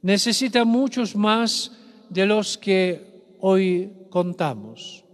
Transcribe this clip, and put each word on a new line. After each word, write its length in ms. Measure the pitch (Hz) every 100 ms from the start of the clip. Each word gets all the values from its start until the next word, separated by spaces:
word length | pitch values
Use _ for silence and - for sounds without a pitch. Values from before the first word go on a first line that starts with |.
Necesita 640 | 185 196 240 208 262 240
muchos 520 | 233 233 269 - 220 202
más 560 | 208 220 233 - - - - - -
de 160 | 180
los 320 | 196 214 202 -
que 680 | - 190 185 170 - - _ -
hoy 520 | 190 190 190 180 196 202 -
contamos. 960 | 180 175 175 180 110 104 113 - - _